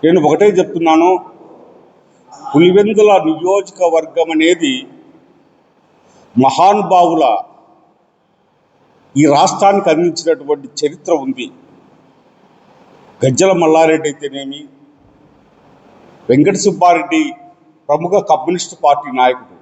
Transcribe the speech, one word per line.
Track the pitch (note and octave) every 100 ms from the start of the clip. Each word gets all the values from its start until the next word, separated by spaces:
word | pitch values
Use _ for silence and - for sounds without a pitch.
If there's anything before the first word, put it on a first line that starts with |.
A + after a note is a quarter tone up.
నేను | D#3 E3+ D3+
ఒకటే | D#3 G#3 F#3
చెప్తున్నాను, | F3+ E3+ E3 D#3+ E3+ F3+ - - - - - - _ _ _ _ _ - -
పులివెందుల | C#3+ F3 F#3 G#3 G#3 G#3+ F#3+ D#3
నియోజకవర్గం | D#3 F3 G3+ G3 - F3 E3 D#3 E3 E3 D#3+
అనేది | D#3+ F3 D3+ C3 C3 - - _ _ _ _ _ _ _ _ _ _ _ _ A#2
మహానుభావుల | C3+ C3 F#3 G#3 F3 F#3 F3 E3 C3+ G2+ - _ _ _ _ _ _ _ _ _ _ _ _ _ _ _ _
ఈ | C#3 D3+
రాష్ట్రానికి | C#3+ F#3+ - G3+ G3+ F#3
అందించినటువంటి | D#3 F3 D#3 E3 D3+ C#3+ C#3+ C3+ -
చరిత్ర | D3+ - - D#3+
ఉంది. | C3+ C3 A2+ - _ _ _ _ _ _ _ _ _ _ _ _ _ _ - -
గజ్జల | C3+ B2 F#3+ F3+
మల్లారెడ్డి | E3 D#3+ D#3+ D#3+ D#3
అయితేనేమి, | C#3 C#3+ C#3 C3+ C#3+ D3 _ _ _ _ _ _ _ _ _ _ _ _ _ - - -
వెంకట | C3 D#3+ F#3+
సుబ్బారెడ్డి | G#3 D#3 F3 E3+ C#3+ D#3+ D3 - - _ _ _ -
ప్రముఖ | D3+ F3 G3+ G3+
కమ్యూనిస్ట్ | G3 D#3+ F3+ - F3
పార్టీ | D3+ C#3 D3 B2+
నాయకుడు | B2+ B2+ - -